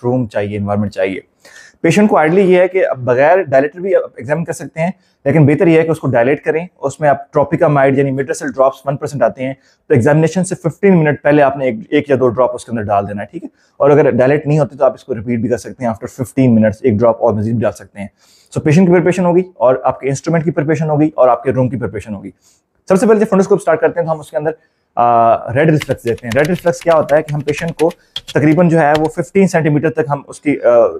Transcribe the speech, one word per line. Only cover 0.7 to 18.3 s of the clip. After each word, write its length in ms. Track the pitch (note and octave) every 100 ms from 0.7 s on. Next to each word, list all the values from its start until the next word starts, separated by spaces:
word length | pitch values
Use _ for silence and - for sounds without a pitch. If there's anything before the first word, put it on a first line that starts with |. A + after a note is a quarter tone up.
| G2+ G#2
चाहिए। 300 | - F#2+ F#2 - _ - - - _
पेशेंट 260 | E3 D#3+ G#3
को 80 | G3+
आइडियली 340 | D#3 F3+ F#3+
ये 100 | F3+
है 60 | F3+
कि 160 | F#3
आप 160 | - C3
बगैर 440 | B2 B2 C#3+ F#3
डायलेटर 360 | E3 C3+ D3 F3+
भी 140 | F#3+
आप 200 | F3 - -
एग्जामिन 240 | A#2+ D3+
कर 100 | E3
सकते 280 | D#3 C#3+ -
हैं, 120 | E3+ - _ _ C#3
लेकिन 200 | D3 C#3+
बेहतर 220 | D3+ F#3
ये 100 | D#3+
है 60 |
कि 80 | D#3+
उसको 160 | D#3 C#3+
डायलेट 320 | A#2 A#2 D3+
करें, 280 | - D3+ F3+ -
उसमें 280 | C#3 - D3+
आप 200 | C#3 - D3+
tropicamide 600 | C#3+ D#3+ E3 D3 C#3 C3+
यानी 140 | C#3
midretinal 420 | C3+ C3+ D#3+ D3+
ड्रॉप्स 300 | B2+ C3+ - C#3
वन 80 | C#3
परसेंट 280 | D3 C#3
आते 200 | A2+ A#2
हैं, 140 | C3 C3+ _ _ -
तो 60 | D3
एग्जामिनेशन 480 | A#2+ D3 D#3+ F#3
से 120 | F3 E3+
फ़िफ़्टीन 380 | E3 - G3+
मिनट 280 | F#3 D3+ C#3
पहले 200 | D3 D3
आपने 260 | C#3 C#3 C3
एक, 200 | A2 -
एक 160 | D3 C#3+
या 80 | C3
दो 100 | B2+
ड्रॉप 240 | A#2 B2
उसके 200 | B2 -
अंदर 120 | A#2
डाल 220 | G#2+ G2+ G2+
देना 160 | G2+
है, 80 | G#2
ठीक 120 | E3
है। 60 | - - _ -
और 120 | C#3
अगर 200 | C#3+ D3+
डायलेट 360 | A#2 B2+ D3 C#3
नहीं 120 | D3+
होते 160 | C3+ C3+
तो 100 | C3+
आप 100 | -
इसको 180 | -
रिपीट 260 | A#2 A2 A#2+
भी 100 | G#2+
कर 80 | A2+
सकते 280 | A#2 G2+ B2
हैं, 60 |
after 200 | A2 B2 -
fifteen 400 | B2 - C3 A2+
minutes 260 | A2 G#2+ C3+
एक 120 | G#2
ड्रॉप 220 | A#2 A2
और 140 | A#2+ G#2+
मजीद 240 | G#2+ A#2
डाल 120 | G#2+
सकते 300 | G2 G2 G2+
हैं। 80 | G2 - _